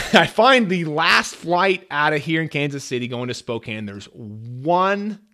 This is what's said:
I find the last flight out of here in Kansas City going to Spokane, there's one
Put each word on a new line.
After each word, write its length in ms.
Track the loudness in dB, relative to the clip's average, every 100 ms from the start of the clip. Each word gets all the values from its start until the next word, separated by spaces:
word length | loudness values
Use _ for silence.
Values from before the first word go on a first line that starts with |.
| 4
I 160 | 4 4
find 400 | 4 6 6 2
the 160 | 0
last 500 | -2 0 4 4 2
flight 540 | -6 -2 2 2 0 -2
out 220 | 0 0
of 100 | 0
here 180 | 0 -2
in 80 | -2
Kansas 340 | -2 -4 -4
City 240 | -6 -6 -4
going 220 | -6 -6
to 40 |
Spokane, 520 | -6 -6 -8 -6 -8 -8
there's 240 | -10 -16
one 1120 | -16 -14 -14 -12 -6 0 2 2 0 -4 -8 _